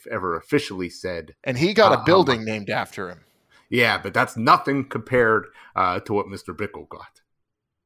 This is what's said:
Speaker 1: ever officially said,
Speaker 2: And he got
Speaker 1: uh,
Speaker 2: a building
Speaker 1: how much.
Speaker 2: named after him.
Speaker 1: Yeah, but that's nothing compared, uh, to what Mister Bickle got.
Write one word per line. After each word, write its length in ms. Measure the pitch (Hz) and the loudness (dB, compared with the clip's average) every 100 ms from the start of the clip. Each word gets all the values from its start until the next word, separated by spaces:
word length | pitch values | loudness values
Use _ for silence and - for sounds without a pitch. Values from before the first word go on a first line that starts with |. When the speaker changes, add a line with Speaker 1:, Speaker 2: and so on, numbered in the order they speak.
| - | -8
Speaker 1:
ever 280 | 107 90 82 | -6 -4 -6
officially 520 | - 147 - 95 87 | -2 -2 -2 -6 -8
said, 460 | - 92 85 80 - | -8 -8 -8 -12 -10
Speaker 2:
And 140 | - 123 | -6 0
he 160 | 180 | 2
got 180 | 214 196 | 4 4
Speaker 1:
uh, 80 | 131 | 4
Speaker 2:
a 60 | 113 | 4
building 300 | 185 139 117 | 4 4 0
Speaker 1:
how 60 | |
much. 40 | 110 | -4
Speaker 2:
named 220 | 107 101 | -6 -4
after 400 | 107 95 - 92 | -6 -6 -10 -12
him. 160 | 87 _ _ _ _ _ | -14 _ _ _ _ _
Speaker 1:
Yeah, 280 | 117 117 95 | 2 2 2
but 120 | 101 | -2
that's 240 | 113 127 117 | 0 0 0
nothing 480 | 123 175 - 139 131 | 4 4 2 -4 -4
compared, 600 | 123 - 127 113 107 - - - 92 | -8 -2 2 4 2 0 -14 -8 -2
uh, 240 | 92 90 | 0 -2
to 120 | - | -2
what 160 | 104 92 | -4 -4
Mister 240 | 98 - | -10 -14
Bickle 340 | 85 104 - 76 | -10 -10 -10 -18
got. 320 | 78 - _ _ _ _ _ _ _ | -20 -20 _ _ _ _ _ _ _